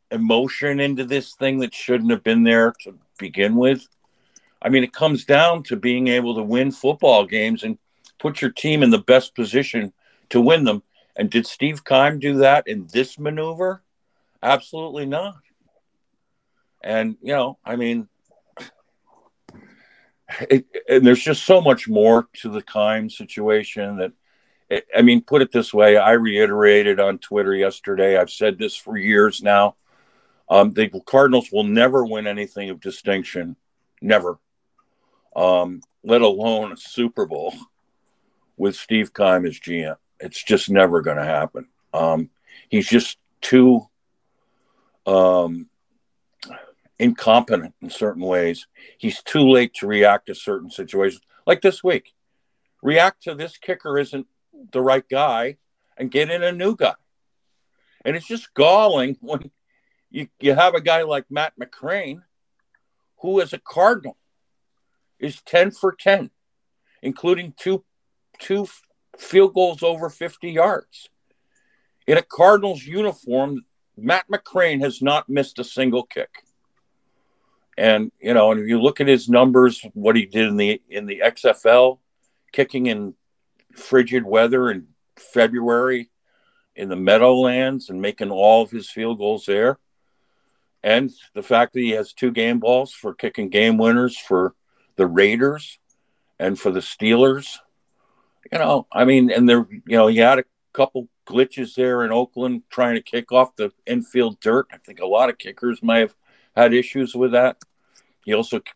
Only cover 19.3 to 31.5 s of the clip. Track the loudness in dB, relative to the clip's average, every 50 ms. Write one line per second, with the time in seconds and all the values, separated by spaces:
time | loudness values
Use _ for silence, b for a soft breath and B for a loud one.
19.3 | _ _ _ -20 b b b b b b b b b b b b b _ _ -18
20.3 | -14 -12 0 2 2 2 2 _ -14 -12 -4 2 4 6 8 8 6 6 2 -4
21.3 | -4 -4 4 4 6 6 6 4 2 2 0 -4 0 4 6 6 6 4 2 _
22.3 | _ -14 -12 -10 -10 -10 -12 -8 -4 -2 0 0 0 -2 -6 -8 -12 -14 -20 -16
23.3 | -10 -6 -2 0 0 0 -2 -4 -10 -10 -8 -8 -6 -8 -8 -8 _ _ _ _
24.3 | _ _ _ _ _ _ _ -6 -6 -6 -6 _ 2 4 4 6 4 2 0 0
25.3 | 0 0 0 2 -2 -4 -4 -2 2 4 6 6 6 6 6 4 4 4 2 0
26.3 | 0 0 0 0 2 4 4 6 6 6 4 2 0 0 0 -2 -2 -6 -10 -6
27.3 | -4 -2 -2 0 0 0 -2 -2 -4 -6 -8 -8 -2 0 0 2 2 2 0 -2
28.3 | -4 -4 -4 -4 -2 -4 -8 -10 -10 -12 -14 -12 -10 -6 -2 2 4 4 4 4
29.3 | 2 -2 0 2 4 4 4 2 0 _ _ _ _ _ _ _ _ _ _ _
30.3 | _ _ _ 2 4 4 4 4 2 -2 -4 -4 -4 -14 -12 0 2 4 4 4
31.3 | 2 0 -2 -2